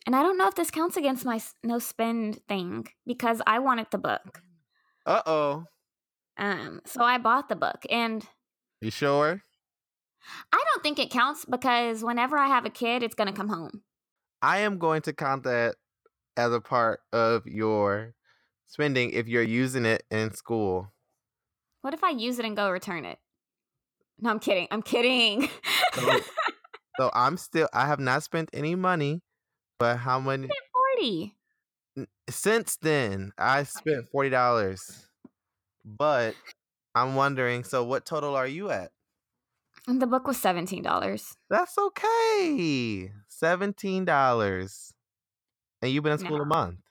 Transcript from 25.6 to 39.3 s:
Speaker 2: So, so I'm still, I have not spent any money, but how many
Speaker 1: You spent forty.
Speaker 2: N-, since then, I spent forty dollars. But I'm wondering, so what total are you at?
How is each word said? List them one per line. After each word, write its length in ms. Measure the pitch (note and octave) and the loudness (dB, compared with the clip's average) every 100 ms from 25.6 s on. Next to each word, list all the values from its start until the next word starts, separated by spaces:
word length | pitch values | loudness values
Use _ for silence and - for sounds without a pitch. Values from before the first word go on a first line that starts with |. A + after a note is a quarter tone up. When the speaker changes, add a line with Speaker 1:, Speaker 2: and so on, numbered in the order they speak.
| - - F#5 | -4 0 0
Speaker 2:
So, 260 | - - - - - D#5+ - - - _ - | 0 2 2 0 -6 -6 -6 -20 -20 _ -2
so 120 | C3 | 0
I'm 240 | - B2+ F3+ | 4 2 0
still, 320 | - E3 D#3+ | -2 0 2
I 140 | - C3+ | 2 2
have 140 | C#3+ | 2
not 240 | C3+ C3 | 2 0
spent 260 | - E3 D#3+ | 0 -4 -4
any 220 | - D3 | -4 -2
money, 480 | F3+ F#3 F3 C#3+ D#3+ _ _ _ _ _ _ | 0 0 2 0 -2 _ _ _ _ _ _
but 200 | A#2+ A#2+ | 0 0
how 220 | B2+ C3 | 0 0
many 240 | C3+ C3+ | 0 -2
Speaker 1:
You 60 | C3+ | -2
spent 220 | C#5+ - | -6 -2
forty. 640 | B4+ C5 B4+ D#4 F3 G3+ _ _ _ _ _ _ - | 0 2 2 0 -2 -6 _ _ _ _ _ _ -14
Speaker 2:
N-, 100 | A#2+ _ - | -14 _ -12
since 480 | - G3 A3 G#3 - | -4 2 2 0 -4
then, 500 | D#3 D3+ A#2 G2 G2 - | 0 2 0 -4 -8 -4
I 240 | G#2+ C3+ | 0 0
spent 460 | C#3+ - - D3 A2+ | -2 -6 -4 -4 -2
forty 180 | C#3 C#3 | -2 0
dollars. 760 | B2+ B2 A#2+ G2+ F#2+ - - _ _ - _ _ _ _ _ G#2+ | 2 4 2 0 -4 -12 -20 _ _ -20 _ _ _ _ _ -20
But 480 | G#2+ D3+ C#3 A2+ - - - _ _ _ A#2 | -2 2 2 2 -2 -14 -20 _ _ _ 0
I'm 180 | B2+ C3+ | 2 2
wondering, 480 | C#3 C3+ B2 A#2+ | 2 2 0 -2
so 200 | B2 C3 | -2 -2
what 240 | A#2+ C3 - | 0 -2 -4
total 280 | D#3+ D3 C#3 | -4 -2 -2
are 120 | C3 | -2
you 240 | D3 G3+ | -4 -4
at? 180 | A#2+ F2 _ _ _ _ | -6 -6 _ _ _ _